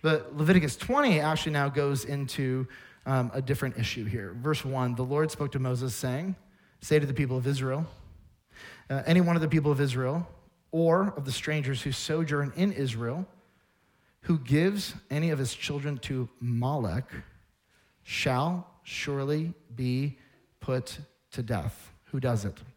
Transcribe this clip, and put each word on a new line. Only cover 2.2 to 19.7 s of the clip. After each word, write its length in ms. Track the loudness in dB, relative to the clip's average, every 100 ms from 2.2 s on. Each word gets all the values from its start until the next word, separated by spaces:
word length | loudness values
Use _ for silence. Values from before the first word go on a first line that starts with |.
| -4 -2 0 0 -4 -10 -20 -12
um, 280 | -2 0 0
a 80 | -2
different 340 | -2 -2 -2 -2
issue 260 | -4 -4
here. 320 | -4 -4 -6 -4
Verse 240 | -2 -2
one, 300 | -2 -2 0
the 100 | 0
Lord 260 | -2 0 0
spoke 200 | -2 -4
to 60 | -2
Moses, 340 | -2 0 -2
saying, 440 | -4 -4 -2 -4 -6 -10 _ _ _
"Say 200 | 2 2
to 60 | 2
the 60 |
people 240 | 0 0 0
of 100 | 0
Israel, 360 | 0 -2 -2 -4 -8 -20 -20 -20 _ _ -20 -20 -20 -6
uh, 140 | -4 4
any 140 | 6
one 140 | 6
of 80 | 4
the 60 | 4
people 240 | 4 4
of 80 | 2
Israel 480 | 2 0 0 -2 -4 -12 _ _ _
or 380 | 2 4 6 4 -2
of 80 |
the 80 | -6
strangers 500 | -4 -2 -2 0 -2
who 80 | -4
sojourn 640 | -4 -2 0 2 0 0
in 180 | 0 0
Israel, 540 | 2 -2 -2 -4 -4 -6 -12 _ _ _ _ _ _ _ _
who 180 | 0 0
gives 560 | 4 4 4 0 -6 -10 -6
any 200 | -2 0
of 80 | 0
his 120 | -2
children 460 | -4 -6 -4 -4 -6
to 300 | -4 -4 -4 _
Molech, 680 | -2 0 0 0 0 -2 -4 -12 -16 -20 _ _ _ _ _ _
shall 640 | -10 -4 0 2 2 -2 -6 _
surely 680 | -14 -8 -4 -2 0 0 -2 -8 _